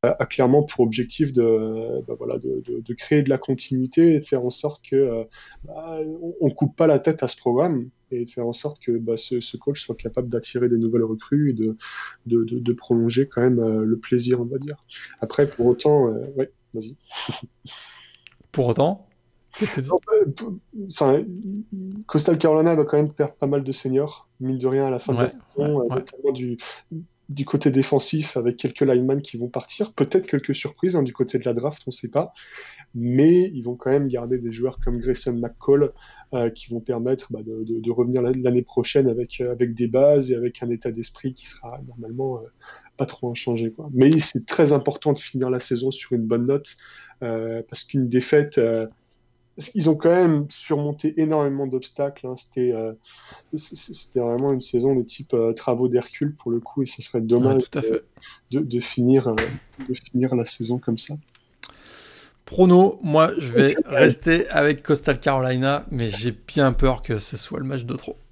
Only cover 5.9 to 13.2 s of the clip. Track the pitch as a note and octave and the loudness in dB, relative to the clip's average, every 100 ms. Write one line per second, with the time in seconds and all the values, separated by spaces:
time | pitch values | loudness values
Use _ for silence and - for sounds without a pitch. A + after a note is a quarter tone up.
5.9 | D#3+ D#3 D#3+ E3+ E3+ D#3 - C#3+ - D#3+ | -8 -8 -8 -10 -2 -2 0 -2 2 4
6.9 | C#3+ D3+ D#3+ B2 - - A#2+ F3 C#3 B2 | 4 2 -2 -2 -2 -2 0 2 0 -6
7.9 | _ _ B2 A#2+ - A#2 A#2+ D3+ D3 - | _ _ -8 -8 -6 -6 -6 -10 -10 -4
8.9 | A#2 A2+ A2+ - B2 A#2 - - C#3+ - | -4 -2 -4 -4 -6 -6 -8 -6 -6 -6
9.9 | A#2+ A#2 - B2 A#2 - B2+ B2 A#2 A2+ | -8 -6 -6 -4 -4 -4 -2 2 2 2
10.9 | A#2 A2+ A2 - C#3+ D3 A#2 A2 A2 - | 2 0 -2 -2 0 2 0 -2 -4 -10
11.9 | - - - - A#2 A2+ A#2+ A#2+ A#2+ - | -14 -14 -14 0 0 0 -4 -2 -2 0
12.9 | A#2 A#2 A#2 | 2 2 2